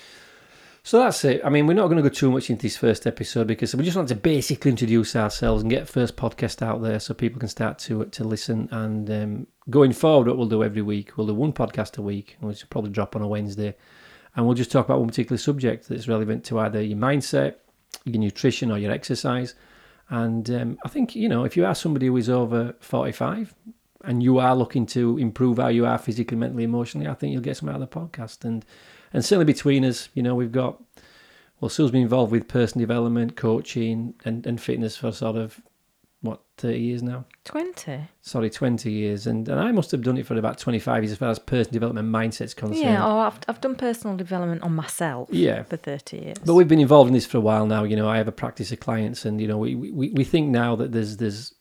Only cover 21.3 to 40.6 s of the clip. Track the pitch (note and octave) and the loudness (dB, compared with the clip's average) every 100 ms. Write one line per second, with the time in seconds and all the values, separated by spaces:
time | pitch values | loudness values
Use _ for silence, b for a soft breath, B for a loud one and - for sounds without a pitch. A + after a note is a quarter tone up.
21.3 | A#2+ C3+ - F#3 F3 E3 C#3+ C3 B2+ A2+ | 0 0 2 0 0 0 0 2 2 2
22.3 | B2+ A#2 A#2 A#2+ - - B2 C3+ - B2+ | 2 2 0 -2 -6 -6 -2 -2 -2 -4
23.3 | G3+ A3+ _ - - _ _ - B2 B2 | -4 -6 _ -20 -20 _ _ -4 0 4
24.3 | B2+ B2+ B2+ A#2 C3 A2 B2+ A#2+ B2 A#2 | 4 4 2 2 -2 -2 0 0 0 -2
25.3 | - B2+ A#2+ B2+ A#2 A#2+ A#2 - A2+ A#2 | 0 2 2 2 2 2 0 -2 -4 -4
26.3 | A#2 A#2+ B2+ A#2 A#2+ A#2 D3 D3 C#3 D3 | -2 -4 -2 -2 -2 -4 -6 -6 -6 -4
27.3 | C3+ B2 C3+ D3+ C#3 C3 - E3 - A2+ | -4 -6 -6 -6 -6 -8 -10 -10 -10 -14
28.3 | - A#2+ A2+ - B B B B - - | -10 -8 -6 -8 B B B B -2 2
29.3 | G3 D#3+ C3+ D3 C#3 C3 A#2 - - B2 | 4 4 4 4 4 2 0 -6 -4 0
30.3 | B2 A#2+ B2 B2+ - _ _ b b b | 0 0 -2 -2 -4 _ _ b b b
31.3 | b b b A2+ - D3 B2+ B2 B2+ A2+ | b b b -4 2 4 4 4 4 4
32.3 | A2+ - B2+ A#2 - A2+ A#2+ A#2 A#2 A#2 | 2 0 0 0 0 0 0 0 0 -2
33.3 | - A2+ A#2 - - A2+ A2+ A#2+ - - | -2 0 0 -2 -4 -2 -2 -6 -8 -8
34.3 | A2+ A#2+ A#2 - B2 A2+ - A#2+ G#2 A2+ | -6 -4 -6 -4 -4 -4 -4 -6 -4 -4
35.3 | A2 A2+ - - _ _ _ _ _ - | -4 -6 -10 -20 _ _ _ _ _ -10
36.3 | - _ _ A#2+ A#2 A#2 A#2+ A#2+ B2+ C3 | -10 _ _ -4 -2 -2 -4 -6 -8 -12
37.3 | _ - D4+ F4 F4 - C3+ D3+ _ - | _ -10 -6 -6 -8 -12 -10 -12 _ -8
38.3 | - A2 - C3 A#2 A#2 G#2+ G#2 G#2 G2+ | -4 -4 -2 -2 -2 -2 -4 -2 -4 -4
39.3 | A2+ A2+ C#3 G#3+ A3 D3+ C#3 A#2+ C3 - | -4 -2 -2 0 0 0 -2 0 -2 -2
40.3 | A2+ G#2+ - | -2 -2 -4